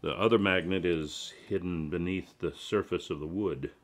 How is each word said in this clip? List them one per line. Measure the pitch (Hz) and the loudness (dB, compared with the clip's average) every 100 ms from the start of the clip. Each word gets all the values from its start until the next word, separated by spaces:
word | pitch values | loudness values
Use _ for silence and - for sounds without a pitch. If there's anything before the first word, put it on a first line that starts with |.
The | 82 71 | -2 2
other | 107 110 | 4 6
magnet | 98 92 85 95 | 6 2 2 0
is | 87 85 76 - - - - | 2 2 0 -8 -12 -14 -4
hidden | 98 87 85 78 | -2 -2 -2 -2
beneath | 85 87 92 85 - | -2 -2 -2 -6 -4
the | 85 | -4
surface | - - 107 92 87 - | -4 -2 0 0 -4 -2
of | 80 | -6
the | 76 | -4
wood. | 90 101 71 71 - | -2 -2 -2 -8 -12